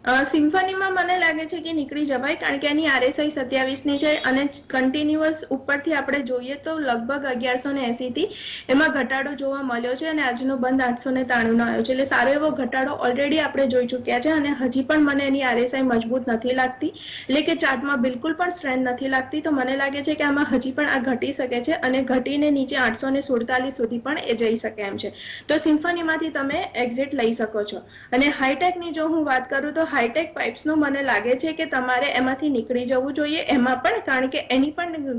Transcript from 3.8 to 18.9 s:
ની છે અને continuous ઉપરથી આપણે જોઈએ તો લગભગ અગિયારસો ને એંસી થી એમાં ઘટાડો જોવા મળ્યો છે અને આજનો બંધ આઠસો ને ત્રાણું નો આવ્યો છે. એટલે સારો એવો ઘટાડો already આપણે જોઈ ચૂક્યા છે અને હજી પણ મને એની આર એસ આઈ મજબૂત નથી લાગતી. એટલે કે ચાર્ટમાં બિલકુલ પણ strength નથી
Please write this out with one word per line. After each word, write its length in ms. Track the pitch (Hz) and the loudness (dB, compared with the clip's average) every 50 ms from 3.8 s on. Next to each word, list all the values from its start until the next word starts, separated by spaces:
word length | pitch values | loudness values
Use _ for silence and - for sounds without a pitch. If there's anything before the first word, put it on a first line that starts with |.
| - | -2
ની 120 | 294 285 | 0 0
છે 180 | 277 311 302 302 | 2 2 2 2
અને 340 | - - 254 254 262 285 285 - - - | 2 0 0 0 2 0 -2 -4 -8 -10
continuous 760 | - - 254 254 262 262 302 302 302 302 311 311 311 311 311 - - | -4 0 2 2 2 2 2 0 2 2 2 2 0 0 -2 -4 -6
ઉપરથી 440 | 269 269 - - 285 285 285 330 311 | -6 -4 -2 -2 -2 0 0 0 0
આપણે 260 | 277 269 277 262 285 | 0 0 0 -2 -2
જોઈએ 360 | 262 240 254 247 247 254 285 | -2 -2 -4 -4 -4 -6 -8
તો 240 | 285 - 320 320 311 | -6 -6 -6 -4 -2
લગભગ 460 | 294 254 233 233 226 240 277 285 277 | 0 0 0 -2 0 -2 -4 -2 -2
અગિયારસો 460 | 269 254 233 254 254 247 254 - 285 | -2 -2 -2 0 0 -2 0 -2 -2
ને 100 | 277 277 | -2 -2
એંસી 280 | 262 233 240 240 254 254 | -2 -2 -2 -2 -4 -4
થી 200 | 240 294 349 427 - - - - - - - - | -2 -2 -2 -2 -4 -10 -12 -12 -12 -12 -2 2
એમાં 200 | 262 277 311 311 | 4 4 4 4
ઘટાડો 440 | 254 277 254 233 269 269 277 294 294 | 2 0 -2 0 -2 -2 -2 -4 -4
જોવા 280 | 285 277 269 277 277 | -4 -4 -2 -2 -2
મળ્યો 340 | 277 254 240 233 240 247 254 | -2 -2 -2 -2 -2 -2 -2
છે 120 | 269 311 | -2 -2
અને 140 | 320 311 302 | -2 0 0
આજનો 360 | 285 254 233 240 262 269 269 | 0 0 -2 0 0 0 0
બંધ 240 | 254 240 254 262 269 | 2 2 2 2 2
આઠસો 280 | 262 240 240 240 - 269 | 2 2 0 -2 -2 -2
ને 140 | 254 262 262 | 0 0 0
ત્રાણું 340 | 247 254 233 226 226 226 | 2 2 2 4 4 4
નો 80 | 233 233 | 4 4
આવ્યો 180 | 233 233 226 226 | 2 0 0 0
છે. 80 | 240 | 0
એટલે 140 | 262 262 277 | 2 0 2
સારો 240 | 269 277 247 240 262 | 2 2 2 4 4
એવો 200 | 285 294 302 311 | 4 4 2 0
ઘટાડો 500 | 294 294 254 233 - 262 262 277 294 - - | 0 0 -4 -2 0 0 0 0 -2 0 0
already 340 | 247 247 262 285 294 302 311 | 0 2 2 2 2 2 2
આપણે 280 | 294 269 269 269 277 | 2 0 2 2 2
જોઈ 200 | 254 240 247 247 | 4 4 2 2
ચૂક્યા 320 | 240 254 247 240 - 240 247 | 2 -2 -4 -2 0 -2 2
છે 100 | 247 311 | 2 2
અને 200 | 320 311 285 285 | 2 2 2 0
હજી 340 | 285 240 262 247 247 262 269 | 0 0 0 0 2 0 0
પણ 160 | - 311 311 | 2 4 4
મને 280 | 302 285 277 269 277 | 4 4 4 2 2
એની 160 | 277 269 277 269 | 2 2 2 2
આર 140 | 254 233 | 2 2
એસ 180 | 233 240 247 - | 2 2 2 2
આઈ 60 | 269 | 0
મજબૂત 480 | 262 254 240 226 226 226 254 262 247 254 | 2 2 2 2 2 0 -2 -2 0 0
નથી 240 | 226 226 233 247 254 | -2 0 0 0 2
લાગતી. 340 | 262 254 247 247 - 311 | 2 2 0 0 -4 -4
એટલે 540 | 339 - - - - - - - - 262 302 | -4 -4 -6 -14 -14 -14 -12 -4 0 0 2
કે 140 | 294 - 330 | 2 2 0
ચાર્ટમાં 460 | - - 269 269 240 277 285 285 262 | 0 0 0 0 0 0 0 0 2
બિલકુલ 320 | 240 262 254 240 - 320 320 | 2 0 0 -2 -4 -4 -2
પણ 160 | - 302 349 | 0 -2 -2
strength 380 | 339 - - 269 254 262 262 | -2 -4 -4 -2 0 0 0
નથી 200 | 254 | 0